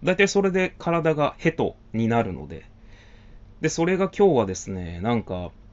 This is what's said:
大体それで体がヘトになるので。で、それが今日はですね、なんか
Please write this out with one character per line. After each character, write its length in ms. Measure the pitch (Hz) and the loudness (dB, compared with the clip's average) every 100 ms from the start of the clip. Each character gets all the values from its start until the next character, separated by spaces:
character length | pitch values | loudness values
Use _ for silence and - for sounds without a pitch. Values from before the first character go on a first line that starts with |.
大 120 | 156 185 | -2 2
体 120 | 196 | 2
そ 140 | 196 | 2
れ 80 | 196 | 2
で 240 | 185 185 - | 2 -2 -4
体 380 | - 170 160 151 | -2 0 2 2
が 180 | 143 - | 0 0
ヘ 120 | 170 | -2
ト 240 | - 107 - - | 0 -2 -4 -8
に 140 | 110 113 | -2 0
な 140 | 117 | 2
る 120 | 104 | 0
の 140 | 82 73 | -4 -10
で。 180 | 78 - - - - - - - - - - | -14 -18 -20 -20 -20 -20 -20 -20 -20 -20 -6
で、 80 | 156 | -4
そ 160 | - 170 | 0 0
れ 120 | 185 | 2
が 140 | 190 - | 0 4
今 180 | 202 | 4
日 40 | 131 | 6
は 80 | 98 | 2
で 80 | |
す 160 | 92 - | -2 -6
ね、 300 | 92 87 87 | -8 -6 -4
な 140 | 107 117 | -2 0
ん 80 | |
か 260 | - 90 90 - - | -2 -6 -8 -12 -20